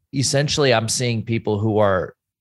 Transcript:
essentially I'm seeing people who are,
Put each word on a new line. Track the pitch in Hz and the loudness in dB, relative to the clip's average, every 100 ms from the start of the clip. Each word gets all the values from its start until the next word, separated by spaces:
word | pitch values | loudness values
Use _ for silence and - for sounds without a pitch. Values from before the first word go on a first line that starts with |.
| _ | _
essentially | 139 - 139 151 - 139 | -4 -2 0 0 0 2
I'm | 113 113 | 2 0
seeing | - 123 113 117 | -2 -2 -2 -2
people | 113 107 104 | -4 -2 -2
who | 110 107 | 0 2
are, | 101 92 - - _ _ | 2 2 -2 -10 _ _